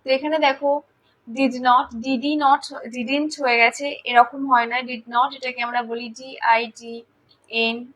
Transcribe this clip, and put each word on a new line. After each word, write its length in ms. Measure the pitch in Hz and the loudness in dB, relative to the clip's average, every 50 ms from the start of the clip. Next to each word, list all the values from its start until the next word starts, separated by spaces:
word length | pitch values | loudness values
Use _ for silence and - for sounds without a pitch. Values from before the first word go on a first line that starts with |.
তো 60 | _ 269 262 | _ 0 -2
এখানে 220 | 262 285 302 311 320 302 | 0 0 0 0 2 2
দেখো 240 | 277 269 277 285 285 285 294 - _ _ _ _ _ _ _ _ 240 226 | 2 2 2 0 0 0 0 -4 _ _ _ _ _ _ _ _ -12 -2
did 160 | 262 269 254 247 247 254 | 0 0 0 0 2 4
not, 200 | 247 247 254 277 - 240 226 226 | 4 4 4 2 -2 -8 -8 -4
did 160 | 262 269 233 254 294 302 302 294 | -2 -2 -2 -2 -2 -2 2 4
not, 200 | 269 277 277 - - 277 - - 233 226 | 4 4 2 0 -10 -14 -12 -14 -12 -8
didn't 380 | 254 233 226 269 294 302 302 302 294 | -8 -4 -2 -2 -2 -2 -4 -4 -2
হয়ে 160 | 285 247 240 233 | 0 2 4 6
গেছে, 240 | 226 240 240 - 285 285 294 285 _ 247 | 4 4 4 -2 -8 -8 -8 -8 _ 2
এরকম 320 | 247 240 247 240 269 277 269 269 | 6 6 6 4 2 -8 0 2
হয় 160 | 254 240 233 233 | 2 2 2 0
না। 60 | 233 254 254 247 | -4 -6 -6 -6
Did 140 | 254 226 226 233 240 | -10 -12 -12 -4 0
not 140 | 240 254 277 277 | 0 0 0 -2
এটাকে 220 | 262 262 254 247 247 240 | -8 -10 -10 -6 -6 -8
আমরা 140 | 240 240 247 240 226 | -4 -4 -4 -4 -4
বলি 160 | 226 240 247 233 226 - | -8 -8 -8 -12 -14 -16
ডি 100 | 262 262 269 - - 233 226 | -16 -18 -12 -4 2 2 2
আই 80 | 226 233 226 - - | 2 2 -4 -10 -16
ডি 140 | 233 233 233 233 233 _ _ _ _ _ _ _ _ _ - 226 226 | -14 -14 -14 -14 -16 _ _ _ _ _ _ _ _ _ -2 0 0
এন 100 | 226 233 240 247 254 _ | 0 -2 -4 -10 -16 _